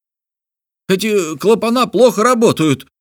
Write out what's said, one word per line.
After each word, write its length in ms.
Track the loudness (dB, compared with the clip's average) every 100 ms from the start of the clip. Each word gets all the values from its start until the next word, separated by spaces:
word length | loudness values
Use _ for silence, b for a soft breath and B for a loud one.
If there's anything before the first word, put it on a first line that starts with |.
| _ _ _ _ _ _ _ _ -4
"Эти 480 | -4 0 -2 -2 -4
клапана 500 | 0 0 0 -2 -2
плохо 360 | 2 2 2
работают!" — 640 | 0 2 0 2 -2 -2 -6 _